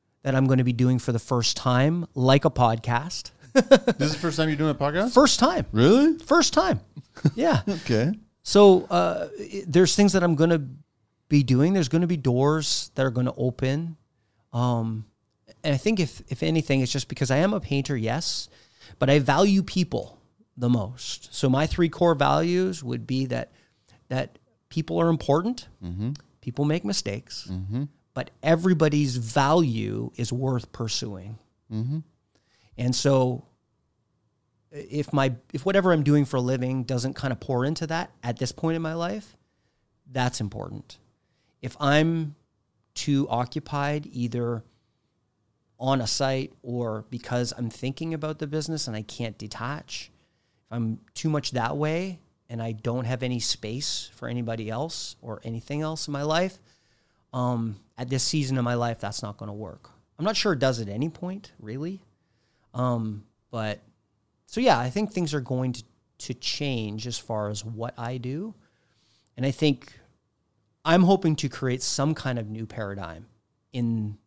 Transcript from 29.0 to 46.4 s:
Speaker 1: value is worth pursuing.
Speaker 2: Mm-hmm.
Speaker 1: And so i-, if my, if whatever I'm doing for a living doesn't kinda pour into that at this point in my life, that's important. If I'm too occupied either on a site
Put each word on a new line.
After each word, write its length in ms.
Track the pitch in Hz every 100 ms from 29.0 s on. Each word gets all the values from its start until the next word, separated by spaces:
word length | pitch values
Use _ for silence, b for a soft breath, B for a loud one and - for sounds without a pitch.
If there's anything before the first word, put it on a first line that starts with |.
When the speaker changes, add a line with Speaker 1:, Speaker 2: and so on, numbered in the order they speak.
| 139 123
Speaker 1:
value 960 | 110 143 139 170 143 110 104 107 117
is 180 | - 120
worth 380 | 123 131 123 -
pursuing. 680 | - 113 - 117 95 98 107 _ _ -
Speaker 2:
Mm-hmm. 260 | 110 123 156 - _ _ _ _ _ _ -
Speaker 1:
And 180 | 123
so 500 | 123 139 135 127 123 - _ _ _ _ _ _ _ _ _ _ _ _
i-, 40 | 147 -
if 220 | 143 139
my, 220 | 143 135 117 _
if 120 | 135 190
whatever 260 | 196 185
I'm 100 | 160
doing 220 | 139 147
for 120 | 135 131
a 20 |
living 440 | 123 131 127 131
doesn't 300 | 120 127 131 -
kinda 200 | 139 123
pour 280 | - 123
into 220 | 135 160 156
that 220 | 165 - _
at 160 | 120 117
this 140 | 131
point 240 | - 165 165
in 60 |
my 120 | 160
life, 420 | 165 170 214 - _ _ _ _ _ _ _ _
that's 300 | 127 123 -
important. 580 | 104 107 92 104 - - _ _ _ _ _ _
If 140 | 127 -
I'm 540 | 143 151 160 165 151 147 _ _ _ _ _
too 340 | - - 139 143
occupied 800 | 120 123 156 - 143 143 151 147
either 540 | 127 120 120 120 117 - _ _ _ _ _ _ _ _ _ _ -
on 220 | 131 135
a 60 | 110
site 460 | - 135 131